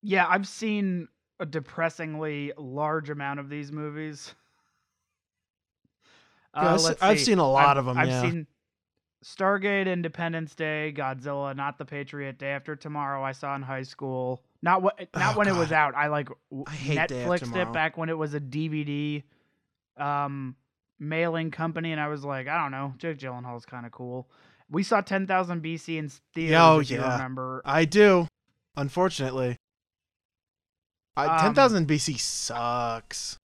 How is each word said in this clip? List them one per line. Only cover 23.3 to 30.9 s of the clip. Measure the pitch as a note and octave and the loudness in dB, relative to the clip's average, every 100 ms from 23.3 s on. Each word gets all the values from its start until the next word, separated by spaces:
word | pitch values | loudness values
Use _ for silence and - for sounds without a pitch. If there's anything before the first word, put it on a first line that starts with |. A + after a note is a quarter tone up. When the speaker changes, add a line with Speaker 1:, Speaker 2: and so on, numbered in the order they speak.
| B2 B2 A#2+ - | -10 -10 -12 -14
Speaker 1:
kinda | B2+ A#2 | -14 -14
cool." | - B2 B2+ B2+ _ _ _ _ | -12 -10 -10 -12 _ _ _ _
We | D3+ | -4
saw | G3 A3 | 2 0
Ten | G3+ G3 F#3+ | 2 -2 2
thousand | F#3 F3+ E3+ | 0 0 -4
B | D#3+ E3 | -4 -8
C | - D#3+ | -6 -6
in | D3+ | -6
s-, | - _ | -10 _
theaters, | - E3 D#3+ | -4 4 8
Speaker 2:
Oh, | E3 D#3 | 10 8
Speaker 1:
if | C3+ | 4
you | A#2+ | -2
Speaker 2:
yeah. | C3 | 0
Speaker 1:
remember. | B2 C3 C3 C3 C3 | -2 -4 -6 -8 -8
Speaker 2:
I | - D3 E3 | 0 2 4
do, | F#3+ G#3 F#3 E3+ _ _ _ _ - | 8 8 8 2 _ _ _ _ -6
unfortunately. | C#3 F3 F#3 E3 C3 C3 B2+ A#2+ _ _ _ _ _ _ _ _ _ _ _ _ _ | -4 2 0 2 -4 0 -2 -4 _ _ _ _ _ _ _ _ _ _ _ _ _